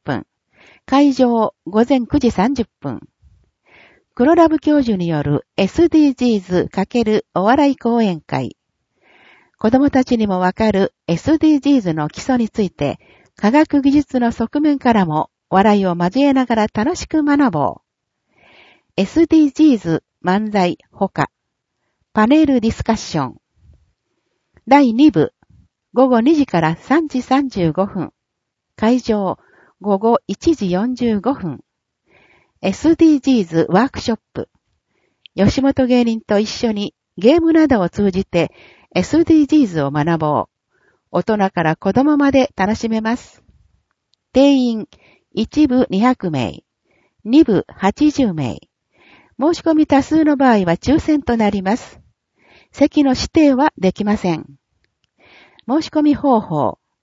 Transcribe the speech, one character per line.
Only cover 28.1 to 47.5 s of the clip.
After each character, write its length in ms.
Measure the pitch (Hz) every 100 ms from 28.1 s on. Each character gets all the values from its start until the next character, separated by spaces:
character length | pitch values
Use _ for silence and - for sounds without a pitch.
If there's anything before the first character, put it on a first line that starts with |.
| _ _ _ _ _ _ -
会 240 | 220 247
場、 380 | 226 208 185 - _ _ _ _
午 160 | 196 196
後 220 | 226 233 -
一 280 | 202 339
時 160 | 302 185
四 240 | 180 240
十 260 | 247 240 202
五 140 | 262
分。 280 | - 180 120 _ _ _ _ _ _ _ _ _ _
エ 100 | 185
ス 240 | - 302 330
デ 80 |
ィ 120 | 320 285
ー 40 |
ジ 120 | 269 247
ー 40 | 170
ズ 200 | 165 -
ワ 160 | 180
ー 40 | 262
ク 100 | -
シ 120 | -
ョ 40 | 220
ッ 20 | _
プ。 160 | 131 - _ _ _ _ _ _ _ _
吉 260 | - 202 -
本 260 | 277 269 247
芸 180 | 247
人 160 | 233 226
と 180 | - 208
一 80 | 214
緒 260 | - 233
に 220 | 202 208 _ _ -
ゲ 200 | 214 330
ー 40 |
ム 120 | 330
な 160 | 320 302
ど 120 | 226
を 80 | 175
通 220 | - 202
じ 140 | 185
て 260 | - 170 - _ - _ _
エ 80 | 175
ス 220 | 180 311
デ 100 | 339
ィ 80 | 311
ー 40 | 277
ジ 100 | 311
ー 80 | 220
ズ 160 | 160
を 80 | 139
学 280 | 147 160 165
ぼ 220 | 156 131
う。 80 | - _ _ _ _ _ _
大 120 | 175
人 140 | - 214 190
か 120 | 175
ら 140 | 160 160
子 160 | 196
供 240 | 214 285 285
ま 140 | 277
で 200 | 269 - -
楽 180 | 190
し 140 | 226 226
め 120 | 220
ま 160 | 220 247
す。 260 | - _ _ _ _ _ _ _ _ _ _
定 220 | 254 285
員、 340 | 269 247 220 - _ _ _ _
一 340 | 196 220 302 294
部 200 | 254 -
二 100 | 190
百 300 | 247 247 185
名、 340 | 139 101 - _ _ _ _ _ _
二 200 | 208 294
部 200 | 311